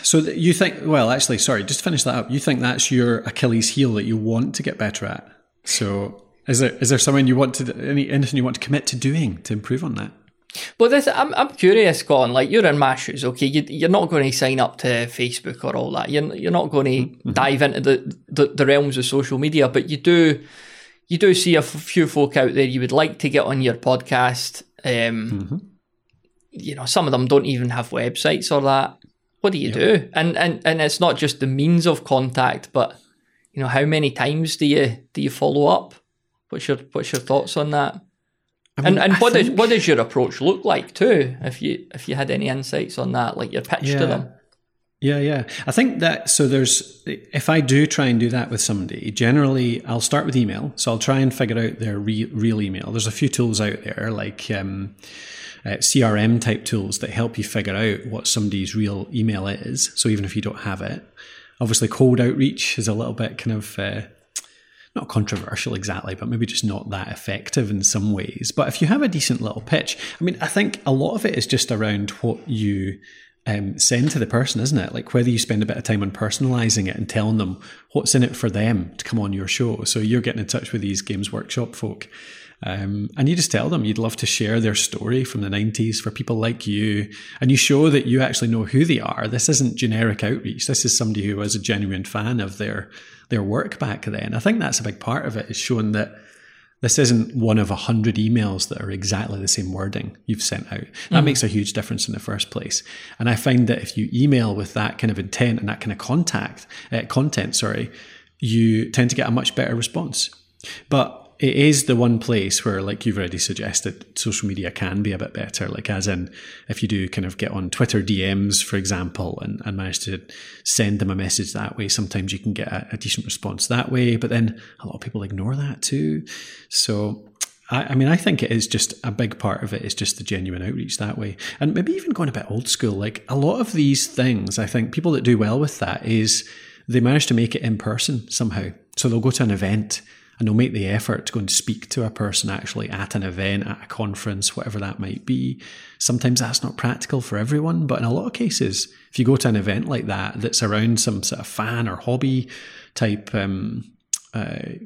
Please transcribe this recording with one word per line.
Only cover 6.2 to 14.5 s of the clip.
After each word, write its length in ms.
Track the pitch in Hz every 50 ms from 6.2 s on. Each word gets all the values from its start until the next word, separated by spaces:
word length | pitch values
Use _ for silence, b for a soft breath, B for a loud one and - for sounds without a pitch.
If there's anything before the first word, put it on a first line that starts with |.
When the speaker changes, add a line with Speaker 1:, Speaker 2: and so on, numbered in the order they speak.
| - _ _ _ _
Speaker 1:
is 140 | - 127 117
there, 120 | 135 120 -
is 120 | - 131 117
there 80 | 139 120
something 280 | - 147 139 139 135
you 100 | 127 127
want 180 | 127 139 127 120
to, 220 | - 131 120 -
any, 340 | - - 139 143 143 139 -
anything 260 | - 139 139 123 -
you 80 | 135 123
want 120 | 123 117
to 40 | -
commit 260 | - - 139 143 - -
to 80 | 135
doing 460 | 123 127 135 147 165 156 110 85 82 -
to 100 | - 110
improve 320 | 104 104 - 127 135 170
on 100 | 151 -
that? 160 | - - 104 - _ _ _ _ _ _ B B B B B B -
Speaker 2:
Well, 120 | 226 240
this, 180 | 269 285 277 277
I'm, 240 | - - 269 302 -
I'm 140 | - 262 285
curious, 540 | - - 185 185 202 226 214 180 156 - -
Colin, 300 | - 143 135 127 120 120
like, 160 | 131 139 -
you're 160 | 196 233 202
in 100 | 165 143
my 180 | 147 143 131 131
shoes, 300 | 127 - - - 123 131
okay? 220 | 123 123 127 143
You, 180 | 135 139 151 143 -
you're 200 | 139 151 156 165
not 220 | 185 202 170 151
gonna 200 | 175 151 139 135 -
sign 280 | - 139 131